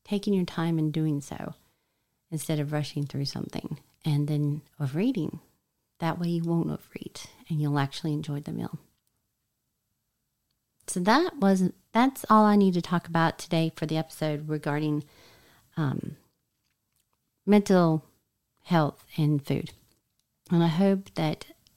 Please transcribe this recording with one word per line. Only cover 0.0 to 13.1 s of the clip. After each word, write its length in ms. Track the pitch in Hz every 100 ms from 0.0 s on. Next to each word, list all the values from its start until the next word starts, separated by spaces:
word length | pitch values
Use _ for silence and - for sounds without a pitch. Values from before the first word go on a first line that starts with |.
taking 300 | - 202 202
your 120 | 190 180
time 320 | - 165 160
in 140 | 156
doing 300 | 160 156 143
so, 320 | - - - - _ _ _ _ _ _ _
instead 300 | 160 - 151
of 140 | 147
rushing 320 | 151 143 147 143
through 180 | 135
something 560 | 139 - - - - 151 _ _
and 240 | 160 147 147
then 340 | 147 147 151 - -
overeating. 580 | 135 151 247 220 151 - - _ _ _ _ _
That 200 | 165 175
way 80 | 170
you 160 | 170
won't 260 | 170 165 160
overeat 580 | - - - - - - - -
and 140 | 151
you'll 180 | 147 143
actually 320 | 139 - 160
enjoy 300 | 147 156 143
the 100 | -
meal. 260 | - - - _ _ _ _ _ _ _ _ _ _ _ _ _ _ _ _ _ _ _ _ -
So 120 | 185
that 360 | 185 262 359 285
was, 340 | 196 190 185 - _
that's 340 | 220 262 - -
all 160 | 214 214
I 100 | 208
need 180 | 190 175
to 60 |
talk 260 | - 175
about 300 | 170